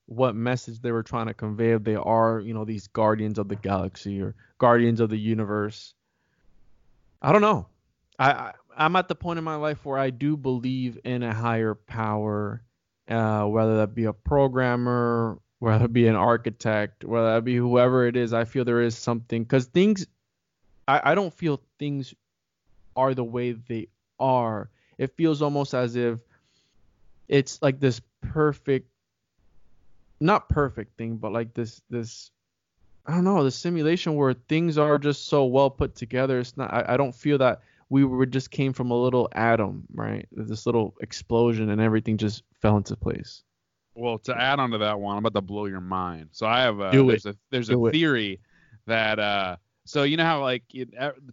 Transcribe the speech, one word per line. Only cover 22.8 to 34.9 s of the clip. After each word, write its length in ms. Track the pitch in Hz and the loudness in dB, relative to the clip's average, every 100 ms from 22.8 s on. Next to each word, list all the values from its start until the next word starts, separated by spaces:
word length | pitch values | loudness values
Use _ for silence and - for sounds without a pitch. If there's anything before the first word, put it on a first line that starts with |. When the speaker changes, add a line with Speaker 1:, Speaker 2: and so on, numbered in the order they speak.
| - - | -8 0
Speaker 1:
are 180 | 135 | 0
the 100 | 131 | 0
way 280 | 117 123 123 | -2 -4 -4
they 360 | 117 120 113 - _ _ - | -6 -8 -8 -10 _ _ -4
are. 520 | 131 127 117 104 107 _ _ - | 0 2 0 -4 -8 _ _ -8
It 180 | 135 - | -6 0
feels 240 | 160 147 | 0 2
almost 320 | 147 143 139 | 0 0 -2
as 240 | 127 123 120 | -2 -2 0
if 220 | 120 117 _ _ _ _ _ _ _ _ _ _ - | -2 -2 _ _ _ _ _ _ _ _ _ _ 0
it's 340 | 139 131 - | 0 0 -2
like 180 | 143 135 | -2 2
this 220 | 139 117 - _ | 0 0 -8 _
perfect, 680 | - 156 151 143 - 131 - _ _ _ _ _ _ - - - - - _ - | -8 0 0 0 -2 -4 -4 _ _ _ _ _ _ -20 -20 -20 -20 -20 _ -2
not 300 | 156 208 - | 2 2 0
perfect 480 | 151 139 113 101 - | -2 -2 -4 -14 -10
thing, 200 | 113 113 | -8 -6
but 140 | 107 | -4
like 220 | 113 117 | -4 -4
this, 280 | 120 113 - - | -6 -8 -10 -10
this, 420 | 120 113 - - _ _ _ _ _ _ - - | -10 -8 -14 -20 _ _ _ _ _ _ -16 -4
I 100 | 170 | 0
don't 80 | |
know, 200 | 185 190 | 2 2
the 80 | 135 | 0
simulation 640 | - 175 175 151 175 170 147 | -2 -4 0 0 0 0 0
where 180 | 135 | 0
things 440 | 123 - 156 170 151 | 0 -2 0 2 2
are 200 | 151 | 4